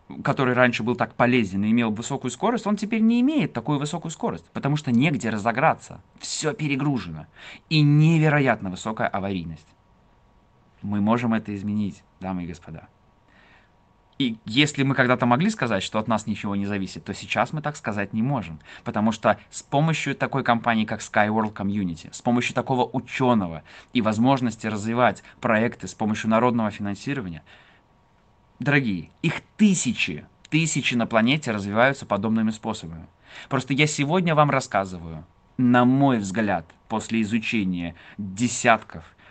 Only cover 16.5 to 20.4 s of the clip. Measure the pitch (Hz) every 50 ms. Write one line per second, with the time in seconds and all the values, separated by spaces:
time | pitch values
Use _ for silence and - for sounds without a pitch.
16.5 | 101 101 98 98 104 98 95 92 - 90 - - 95 - - - - 110 117 -
17.5 | 156 156 147 147 147 - - 117 101 104 101 98 - 110 113 139 143 117 87 82
18.5 | 80 - - - - - - 120 - 107 104 113 110 - - 113 101 - - _
19.5 | - - - - - 143 156 160 151 - - 143 131 - 135 127 - 131